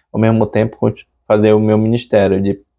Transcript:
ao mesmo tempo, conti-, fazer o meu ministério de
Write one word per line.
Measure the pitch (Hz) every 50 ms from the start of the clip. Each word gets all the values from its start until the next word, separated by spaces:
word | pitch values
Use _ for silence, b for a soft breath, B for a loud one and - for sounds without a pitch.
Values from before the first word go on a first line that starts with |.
| _ _
ao | - 107
mesmo | 110 113 113 113 107
tempo, | 104 - 107 110 110 -
conti-, | - - 110 104 - - _ _ _ _
fazer | - 110 107 104 107 107
o | 107
meu | 107 107 107
ministério | 107 110 110 117 117 - - - 104 98 95 95 95
de | 98 101 98 - _ _ _